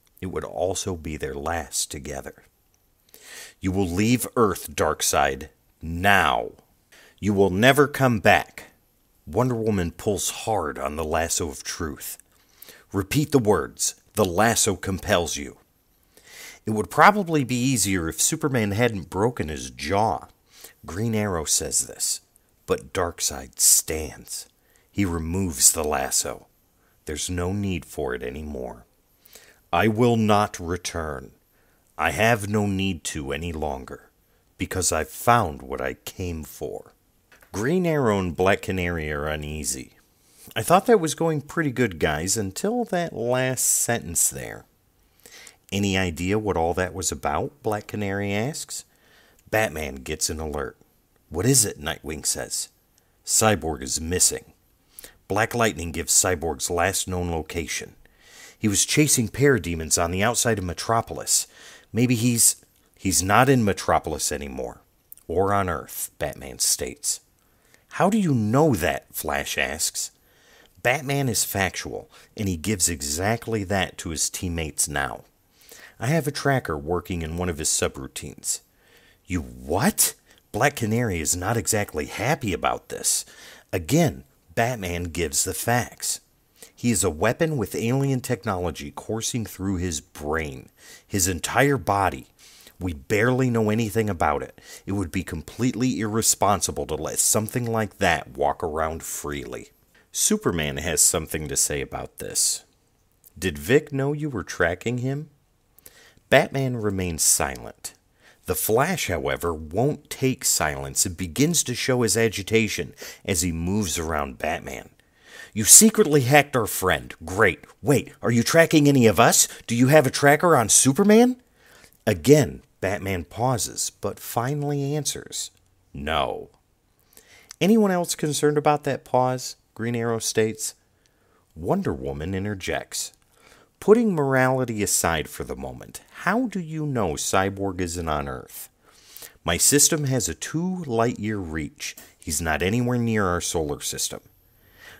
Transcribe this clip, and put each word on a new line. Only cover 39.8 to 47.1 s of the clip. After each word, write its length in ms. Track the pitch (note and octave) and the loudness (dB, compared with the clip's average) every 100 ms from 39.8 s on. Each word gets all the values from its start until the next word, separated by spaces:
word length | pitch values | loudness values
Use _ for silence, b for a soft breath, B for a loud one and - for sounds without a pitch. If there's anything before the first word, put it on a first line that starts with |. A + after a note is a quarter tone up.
| A#1+ _ _ _ B B B | -10 _ _ _ B B B
"I 80 | - | -4
thought 220 | A2 F3+ A3+ | 4 4 6
that 140 | A3+ | 4
was 140 | D#3+ | 4
going 260 | - E3 D#3 | 0 0 -2
pretty 300 | - - D3 | -4 -2 -2
good, 280 | A#2+ A#2 D#2+ | 2 0 2
guys, 380 | E2 D2+ F#2 A2+ | 0 0 -2 -2
until 480 | F#2+ - G3 B3 A#3 | -4 -4 -4 -2 -2
that 280 | F3+ E3 | -4 -4
last 500 | - A#2 B2+ C3 B2+ | -4 -2 0 0 0
sentence 640 | - - - A#2 - E2 - | 0 0 0 -2 -2 -2 -2
there." 380 | C2 A#1 G#1+ - _ _ _ B B B B B B B | -2 -12 -14 -18 _ _ _ B B B B B B B
"Any 240 | G2 G2+ F#2+ | -2 2 2
idea 420 | F#2 E2 F2+ G#2 | 0 -2 0 0
what 200 | G#2+ E2+ | 0 0
all 160 | E2 | 0
that 180 | F2 F2+ | 0 -2
was 180 | F2 F2+ | -4 -6